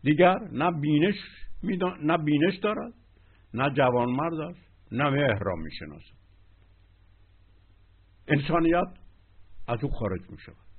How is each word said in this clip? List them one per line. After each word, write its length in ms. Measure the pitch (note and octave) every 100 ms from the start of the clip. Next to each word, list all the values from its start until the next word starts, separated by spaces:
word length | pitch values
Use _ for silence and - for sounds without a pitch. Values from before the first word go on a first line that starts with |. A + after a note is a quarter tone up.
دیگر 360 | C#3 D3+ F3+ F#3+ G#3
نه 200 | - E3+ E3
بینش 360 | D3 D3 F3+ G3+ - - - -
می‌دان-، 360 | - F3+ F3+ -
نه 140 | D3+ E3+
بینش 400 | D3+ D3 E3+ F#3
دارد، 360 | G#3 G#3+ A#3+ - - - - _ _
نه 160 | A2+ C#3
جوانمرد 680 | C#3 C3 B2 A#2+ B2+ E3 D#3+
است، 200 | D3 - - _ -
نه 180 | A2+ C#3+
مهر 300 | C#3 C#3+ G#2
را 160 | G2 F2
می‌شناسد. 600 | D#2+ - D2+ D2+ - - _ - - - - _ _ _ _ - - - - - _ - _ _ _ _ -
انسانیت 600 | D3 C#3 E3 E3 E3+ F#3 - - - _ - - - -
از 160 | A#2+
او 60 | C3+
خارج 400 | - G#2+ F#2 -
می‌شود. 360 | - - - -